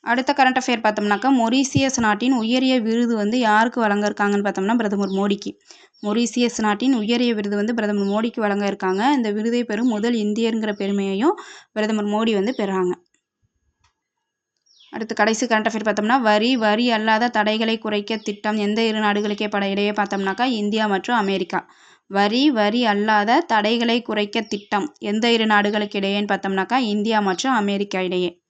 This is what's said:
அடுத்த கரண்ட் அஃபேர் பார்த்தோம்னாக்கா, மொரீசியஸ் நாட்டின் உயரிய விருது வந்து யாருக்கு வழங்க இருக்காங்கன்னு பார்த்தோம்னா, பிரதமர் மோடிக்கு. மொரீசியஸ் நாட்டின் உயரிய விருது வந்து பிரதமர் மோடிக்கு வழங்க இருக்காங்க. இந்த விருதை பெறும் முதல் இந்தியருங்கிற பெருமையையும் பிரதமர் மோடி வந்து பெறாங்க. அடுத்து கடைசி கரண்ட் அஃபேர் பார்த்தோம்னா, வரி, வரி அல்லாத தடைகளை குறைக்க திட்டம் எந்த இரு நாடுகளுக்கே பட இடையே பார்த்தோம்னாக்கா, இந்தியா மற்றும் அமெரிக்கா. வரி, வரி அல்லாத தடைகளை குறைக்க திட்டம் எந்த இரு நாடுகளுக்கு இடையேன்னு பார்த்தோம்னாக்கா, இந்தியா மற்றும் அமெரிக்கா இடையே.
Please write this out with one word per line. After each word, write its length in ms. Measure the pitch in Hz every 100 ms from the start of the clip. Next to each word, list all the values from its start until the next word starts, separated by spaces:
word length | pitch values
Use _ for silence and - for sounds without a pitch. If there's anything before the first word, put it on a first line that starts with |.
அடுத்த 340 | - 240 262 285
கரண்ட் 220 | 262 254 247
அஃபேர் 160 | 233
பார்த்தோம்னாக்கா, 460 | 220 214 208 202 254 269
மொரீசியஸ் 600 | 226 254 277 - 269 262
நாட்டின் 340 | 226 208 240
உயரிய 480 | 262 220 254 262 254
விருது 360 | 220 226 240 226
வந்து 220 | 208 240
யாருக்கு 420 | 226 208 233 240
வழங்க 280 | 220 202 208
இருக்காங்கன்னு 340 | 208 202 202
பார்த்தோம்னா, 340 | 202 185 190 240
பிரதமர் 320 | 214 196 196
மோடிக்கு. 420 | 190 202 202 - - _ - - _
மொரீசியஸ் 580 | 208 214 240 247 240 240
நாட்டின் 340 | 214 208 254
உயரிய 400 | 262 208 240 247
விருது 220 | 220 202 202
வந்து 180 | 208
பிரதமர் 320 | 233 208 208 196
மோடிக்கு 340 | 202 233 226
வழங்க 260 | 214 202 202
இருக்காங்க. 460 | 196 190 190 233
இந்த 180 | 285 220
விருதை 340 | 208 220 240
பெறும் 240 | 233 208 247
முதல் 260 | 214 226
இந்தியருங்கிற 580 | 240 208 214 226 226 214
பெருமையையும் 680 | 208 196 202 196 190 269 415 - - -
பிரதமர் 320 | 220 214 214
மோடி 300 | 208 208 226
வந்து 200 | 208 196 254
பெறாங்க. 340 | 202 190 180 180 _ _ _ _ _ _ _ _ _ _ _ _ _ _ _ _ _ _ -
அடுத்து 240 | 226 220
கடைசி 320 | 220 240 226 240
கரண்ட் 220 | 220 220
அஃபேர் 160 | 214
பார்த்தோம்னா, 360 | 220 208 208 262
வரி, 360 | 226 214 226 262
வரி 340 | 214 214 247
அல்லாத 380 | 220 220 220 240
தடைகளை 500 | 226 208 214 226 220
குறைக்க 380 | 220 208 208 220
திட்டம் 400 | 214 202 214 214
எந்த 300 | 202 214 226
இரு 120 | 214
நாடுகளுக்கே 520 | 214 208 208 202 214
பட 180 | 208 196
இடையே 220 | 196 202
பார்த்தோம்னாக்கா, 520 | 208 202 196 196 190
இந்தியா 440 | 254 226 208 214 214
மற்றும் 300 | 196 180 240
அமெரிக்கா. 500 | 196 190 185 185 - _ - - _
வரி, 440 | 196 202 233 294
வரி 340 | 240 208 233
அல்லாத 560 | 240 202 208 214 208 262
தடைகளை 640 | 339 226 208 233 233 233
குறைக்க 380 | 233 214 208 233
திட்டம் 520 | 214 202 - 208 196 -
எந்த 340 | 214 214 233
இரு 140 | 233 220
நாடுகளுக்கு 540 | 208 208 208 208 208
இடையேன்னு 300 | 196 202 202
பார்த்தோம்னாக்கா, 440 | 196 196 190 185 247
இந்தியா 440 | 240 208 208 220
மற்றும் 340 | 202 180 262
அமெரிக்கா 460 | 254 202 196 202 190
இடையே. 400 | 185 180 180 175 _